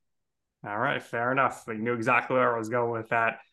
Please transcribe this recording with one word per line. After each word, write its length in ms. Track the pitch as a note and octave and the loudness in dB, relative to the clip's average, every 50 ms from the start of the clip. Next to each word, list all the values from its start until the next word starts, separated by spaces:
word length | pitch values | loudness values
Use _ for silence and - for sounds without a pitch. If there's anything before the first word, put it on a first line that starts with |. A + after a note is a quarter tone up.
| _ _ _ _ _ _ _ _ _ _ _ _ - | _ _ _ _ _ _ _ _ _ _ _ _ -12
All 120 | A2 G#2 G#2+ | -8 -4 -2
right, 220 | B2 C#3+ C#3+ C3 | -2 -2 -2 -4
fair 300 | - - - A#2 A#2 B2 | -6 -6 -4 -2 -2 0
enough. 320 | C3 C#3 C3 A#2 - - - - | 2 2 2 0 0 -4 -10 -10
You 60 | A2+ | -8
knew 180 | G#2+ A2 A#2+ B2 | -4 -2 -2 -2
exactly 420 | A#2 A2 B2 B2 A#2+ - - C3 | 0 2 2 2 2 2 2 2
where 220 | B2+ B2+ B2 A#2+ | 4 4 4 2
I 20 | A#2 | 0
was 100 | A2 G#2+ | -2 -2
going 220 | A#2 B2 A#2+ A#2 | -2 0 0 0
with 200 | A#2 A2+ A2 - | -2 -4 -4 -2
that. 280 | B2 A#2 A2+ A2+ - - - _ | 0 0 2 0 -2 -4 -8 _